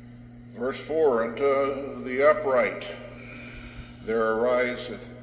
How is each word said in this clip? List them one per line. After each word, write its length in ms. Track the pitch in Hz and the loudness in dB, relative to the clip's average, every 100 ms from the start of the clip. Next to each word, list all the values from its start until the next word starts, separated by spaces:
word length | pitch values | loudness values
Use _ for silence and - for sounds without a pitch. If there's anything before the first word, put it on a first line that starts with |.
| - - - - - | -18 -18 -18 -18 -16
Verse 280 | 113 123 131 - | -6 -4 -4 -2
four, 380 | 156 156 117 | 4 6 6
"Unto 800 | 117 117 139 139 139 135 139 123 | 2 2 2 4 2 0 -6 -8
the 260 | 123 127 147 | -4 4 6
upright 640 | 151 139 127 104 87 - - - - - - - - - - - - | 6 4 2 2 0 -10 -12 -14 -16 -16 -16 -16 -14 -16 -16 -16 -12
there 300 | - 113 110 | -2 0 2
ariseth 760 | 110 123 123 123 123 - 101 - - | 2 2 2 2 -2 -8 -10 -12 -16